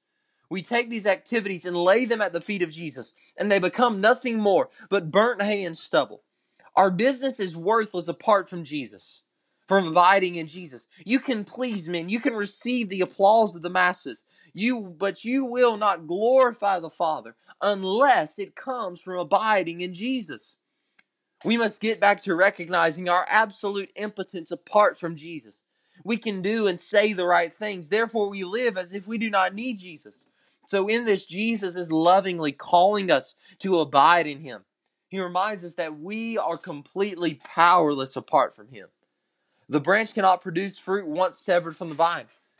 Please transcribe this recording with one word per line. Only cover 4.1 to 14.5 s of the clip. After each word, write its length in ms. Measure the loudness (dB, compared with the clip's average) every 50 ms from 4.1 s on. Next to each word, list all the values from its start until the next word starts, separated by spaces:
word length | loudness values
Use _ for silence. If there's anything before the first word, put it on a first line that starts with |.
| 2 2 0 -4 -4 0
more 280 | 2 2 2 2 2 -2 _ -16 -6 -4
but 220 | -2 -2 -2 2
burnt 320 | 2 2 4 2 2 -2 -2
hay 220 | -2 -2 -4 -4
and 140 | -6 -8 -10
stubble. 460 | -6 -2 0 0 0 0 -4 -16 _ _ _ _ _ _ _ _ _ _ 2
Our 160 | 4 4 4
business 480 | 4 2 2 2 0 0 -2 -4 -4 -4
is 180 | -6 -6 -6
worthless 520 | -4 0 2 2 2 0 -2 -4 -6 -6 -6
apart 400 | -8 -4 0 2 2 2 2 -2
from 140 | -10 -12 -10
Jesus, 600 | -8 -8 -8 -8 -10 -14 -18 -20 -20 -20 -20 _ _ _ _ _ _ _ _ _
from 220 | 2 2 2 4 4
abiding 480 | 4 6 8 8 6 6 4 0 -2
in 100 | -4 -8
Jesus. 400 | -10 -12 -14 -16 -16 -16 -18 -20 _ _ -16 -4
You 140 | 0 0 0
can 260 | 0 0 -4 -4 -4
please 440 | -8 -8 -6 -4 -4 -4 -6 -6 -4
men, 200 | -6 -6 -4 -4
you 120 | -4 -2
can 140 | -2 -2 -2
receive 540 | -2 -4 -4 -6 -6 -4 -4 -2 -2 -4 -4
the 120 | -4 -4
applause 560 | -4 -4 0 2 4 6 6 6 4 2 0
of 60 | -6 -8
the 80 | -4
masses, 540 | 0 2 2 2 0 -2 -6 -10 -12 -12 -16 _ _ _ _ _